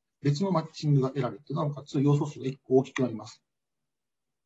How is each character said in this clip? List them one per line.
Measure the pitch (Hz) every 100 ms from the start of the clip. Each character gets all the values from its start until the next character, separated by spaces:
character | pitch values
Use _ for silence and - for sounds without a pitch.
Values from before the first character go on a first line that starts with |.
| _ _
別 | 139 147
の | 196
マ | 160
ッ | 160
チ | - 151
ン |
グ | 139
が | 127
得 | 139
ら | 123
れ | 101
て、 | -
な | 151
お | 147
か | -
つ | - 143
要 | 143 147
素 | 151
数 | 131
が | 131
一 | -
個 | - 131
大 |
き | 247
く | -
な | 120
り |
ま | 110 113
す。 | - _ _ _ _ _ _ _ _ _ _